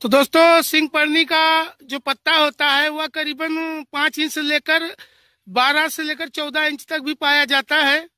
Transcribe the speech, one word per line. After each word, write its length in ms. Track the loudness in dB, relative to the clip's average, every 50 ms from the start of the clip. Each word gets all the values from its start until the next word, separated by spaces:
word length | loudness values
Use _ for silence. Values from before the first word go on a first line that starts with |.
तो 80 | -2 2
दोस्तों, 520 | 4 4 4 4 4 4 6 6 6 4
सिंह 280 | 4 2 0 0 0 0 0
परनी 300 | 0 0 2 2 0 0
का 500 | 2 2 2 2 4 2 2 0 -2 -8 _ -14
जो 160 | -10 -10 -8
पत्ता 360 | -4 -4 -6 -4 -2 0 2
होता 320 | 2 2 2 0 0 0 2
है 220 | 2 2 0 0
वह 180 | -2 -4 -8 -8
करीबन 760 | -6 -6 -6 -6 -6 -6 -6 -6 -4 -4 -6 -6 -8 -10 -12 -10 -6
पाँच 260 | -2 -2 -2 -2 -2
इंच 120 | -6 -4
से 100 | -4 -4 -4
लेकर 460 | -2 -2 -2 -2 0 -2 -2 -2 -4 -12 -14 -20 -20 _ _ _ _ _ _ _ -6
बारह 400 | -2 0 2 2 2 2 0 -2
से 160 | -2 -6 -6
लेकर 260 | -6 -6 -8 -10 -10
चौदह 360 | -8 -8 -8 -6 -4 -2 -2
इंच 200 | -2 -4 -6 -8 -8
तक 100 | -8 -6
भी 140 | -6 -6 -6
पाया 300 | -4 0 2 2 2 2 2
जाता 300 | 0 0 0 0 0 0
है। 300 | 2 2 0 0 -2 -6 _